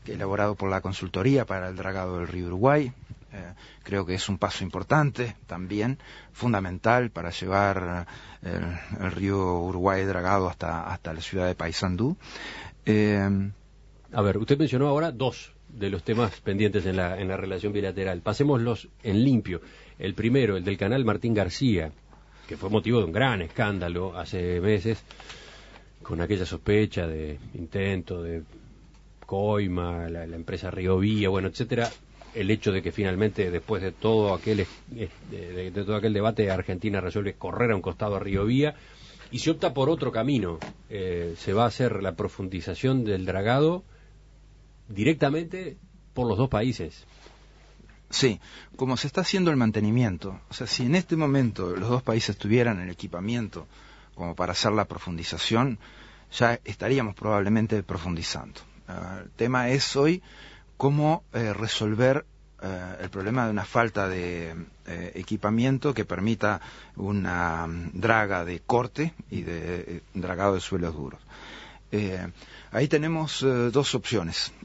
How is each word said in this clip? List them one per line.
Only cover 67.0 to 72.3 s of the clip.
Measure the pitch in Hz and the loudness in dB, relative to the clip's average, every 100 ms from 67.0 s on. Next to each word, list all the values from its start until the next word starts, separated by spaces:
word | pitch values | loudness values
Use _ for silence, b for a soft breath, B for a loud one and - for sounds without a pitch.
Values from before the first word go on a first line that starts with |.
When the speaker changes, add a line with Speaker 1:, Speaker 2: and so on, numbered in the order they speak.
| 98 104 90 87 87 82 82 | -2 0 0 0 0 0 -4
Speaker 1:
mm, | 85 85 | -6 -8
draga | 92 110 113 104 92 | 0 4 4 4 -2
de | 85 87 | -4 -8
corte | - 120 120 - 160 - - | 0 0 0 -4 -6 -6 -10
y | 92 | -8
de, | 82 85 82 90 - | -6 -6 -6 -6 -6
eh, | 87 - | -12 -10
dragado | 95 87 87 101 | -8 -4 0 2
de | 95 | 2
suelos | - 95 85 | -2 -2 -2
duros. | 78 67 - - B B B B B - | -4 -10 -12 -20 B B B B B -4
Eh, | 104 101 92 90 | -2 -2 -4 -8